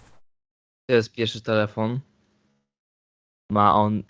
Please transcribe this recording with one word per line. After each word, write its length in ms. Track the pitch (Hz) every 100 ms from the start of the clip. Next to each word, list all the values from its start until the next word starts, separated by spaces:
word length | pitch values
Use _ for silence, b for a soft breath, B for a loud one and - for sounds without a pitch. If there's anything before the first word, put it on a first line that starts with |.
| - - - _ _ _ _ _ -
To 60 | 120
jest 160 | 110
pierwszy 300 | - 110 113
telefon. 580 | - 110 107 - 110 127 - _ _ _ _ _ _ _ _ _ _ _ _ _ -
Ma 240 | 104 101 92
on 280 | 107 107 -